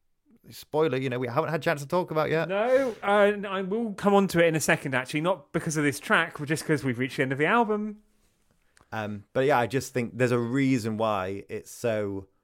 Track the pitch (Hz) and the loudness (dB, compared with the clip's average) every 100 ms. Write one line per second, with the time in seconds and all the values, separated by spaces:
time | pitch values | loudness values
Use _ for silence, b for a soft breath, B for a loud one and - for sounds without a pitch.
0 | _ _ _ _ - - - 147 160 131 | _ _ _ _ -20 -20 -6 0 0 0
1 | 131 123 123 123 160 160 170 151 143 180 | -4 -4 -4 -2 -2 -2 -2 -4 -2 -2
2 | 175 156 143 156 165 196 233 262 262 208 | -2 -2 0 0 -2 -2 2 2 2 -2
3 | 202 208 202 208 196 190 185 214 226 190 | 2 4 4 2 -4 -6 -4 -2 -4 -2
4 | 202 202 196 170 170 156 - 160 147 127 | 4 4 4 4 4 4 2 0 0 -4
5 | 127 151 170 190 - 165 170 156 147 135 | -2 -2 0 -2 -2 -4 -2 0 0 0
6 | - 202 165 - 143 156 - 151 131 117 | 2 2 2 -4 -4 -2 0 0 0 -2
7 | 131 - 131 135 156 233 220 214 214 208 | -2 0 -2 0 2 2 2 -2 -4 -10
8 | _ _ _ _ _ _ _ _ - 110 | _ _ _ _ _ _ _ _ -12 -6
9 | 107 104 - 131 135 131 117 135 131 123 | -6 -8 -6 0 4 4 2 -2 -4 -4
10 | 117 113 123 120 117 135 135 131 110 107 | -4 0 2 2 0 0 2 2 0 -2
11 | 110 101 92 98 - 110 - - 120 107 | 0 0 -4 -8 -10 -12 -12 -6 -4 -2
12 | 104 98 95 _ | -4 -6 -12 _